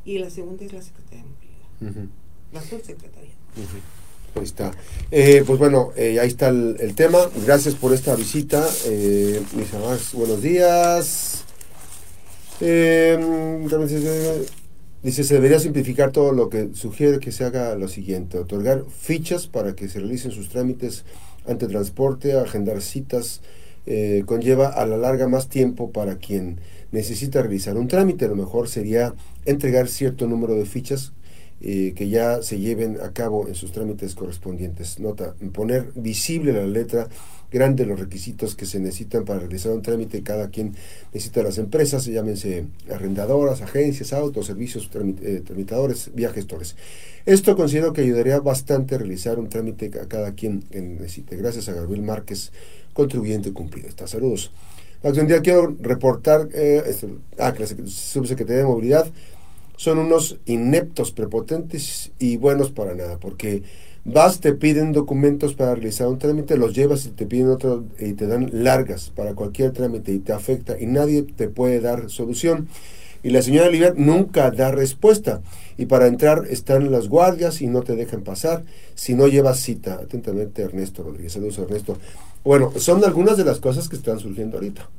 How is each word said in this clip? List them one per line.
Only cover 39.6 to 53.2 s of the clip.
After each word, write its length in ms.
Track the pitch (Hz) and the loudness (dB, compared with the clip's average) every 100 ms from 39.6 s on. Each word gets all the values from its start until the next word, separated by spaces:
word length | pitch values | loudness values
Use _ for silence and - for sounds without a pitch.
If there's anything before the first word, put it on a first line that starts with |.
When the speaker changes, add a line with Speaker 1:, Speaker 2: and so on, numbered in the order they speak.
| 104 | -2
Speaker 2:
un 80 | 113 | -2
trámite. 420 | 104 117 110 104 | -2 -4 -4 -6
Cada 280 | - 104 98 | -4 -4 -4
quien 240 | 107 107 95 - - - | -6 -6 -8 -14 -14 -12
necesita, 280 | 107 - 120 | -10 -4 -2
las 140 | 104 104 | 0 -2
empresas, 480 | 101 156 139 135 | -2 2 2 0
llámense 600 | 120 113 110 98 101 90 80 - - | -2 -2 -2 -4 -4 -6 -6 -12 -10
arrendadoras, 680 | 95 95 98 107 139 143 131 | -8 -4 -4 2 2 2 0
agencias, 500 | 98 139 147 139 - | -2 0 0 0 -4
autos, 320 | 139 147 113 | -2 -2 -4
servicios 460 | 101 98 123 113 - | -6 -6 -8 -8 -8
tramit-, 300 | - 98 92 | -4 -4 -4
eh, 180 | 101 92 90 | -4 -6 -6
tramitadores, 640 | 92 98 117 139 - - | -8 -4 0 0 -2 -8
vía 140 | 120 117 | -4 -4
gestores. 480 | 107 95 85 82 - - - - - | -4 -8 -10 -12 -14 -16 -16 -16 -6
Esto 320 | - 196 202 202 | 4 6 6 4
considero 380 | 151 147 165 | 2 2 2
que 80 | 156 | 2
ayudaría 360 | 127 120 120 143 | 2 4 4 2
bastante 560 | 139 131 - 135 135 131 | 2 0 0 0 0 -4
a 20 | |
realizar 400 | 101 92 117 117 | -4 -6 -4 -4
un 100 | 107 | -4
trámite 380 | 110 113 107 104 101 | -4 -6 -6 -8 -8
a 80 | 95 | -8
cada 260 | 110 101 | -6 -6
quien 260 | 98 110 98 | -4 -4 -4
que 220 | - 101 | -6 -10
necesite. 540 | 90 87 87 - - 90 | -8 -8 -10 -10 -10 -4
Gracias 340 | 117 113 107 | -4 -4 -8
a 20 | |
Gabriel 300 | 87 85 101 | -6 -6 -4
Márquez, 500 | 104 107 - 98 - - - - - | -4 -6 -6 -10 -10 -14 -14 -14 -8
contribuyente 580 | - 143 131 | 0 0 0